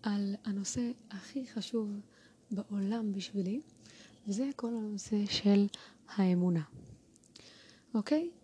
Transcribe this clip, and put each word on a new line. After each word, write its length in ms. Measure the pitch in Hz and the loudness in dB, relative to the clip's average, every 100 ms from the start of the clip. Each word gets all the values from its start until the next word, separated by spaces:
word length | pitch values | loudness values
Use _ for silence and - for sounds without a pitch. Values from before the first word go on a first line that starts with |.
על 320 | 220 202 196 202 | 0 0 -2 -4
הנושא 480 | - 202 190 254 240 247 - | -4 -4 -4 -2 -4 -4 -14
הכי 360 | 196 - 277 254 | -16 -10 -10 -6
חשוב 520 | 233 196 233 214 208 - - - _ _ | -8 -4 -2 -2 -6 -10 -20 -20 _ _
בעולם 600 | 196 - 202 196 226 220 | -6 -4 -2 0 0 -2
בשבילי, 500 | 196 180 202 185 240 - - - - - - 208 | -4 -4 -4 -2 -4 -6 -20 -20 -20 -20 -12 -4
וזה 220 | 202 269 277 | -2 -2 -2
כל 120 | 233 | -4
הנושא 580 | 233 214 202 - 208 202 | -4 -4 -6 -2 0 0
של 420 | - 202 202 202 - - - - | 2 6 6 6 0 -18 -20 -6
האמונה. 540 | - 190 180 180 165 151 - - - _ - - - - - - - _ | 2 4 6 4 2 -2 -12 -20 -20 _ -20 -20 -20 -20 -20 -20 -20 _
אוקיי? 360 | 220 202 302 339 - | -2 2 2 2 -8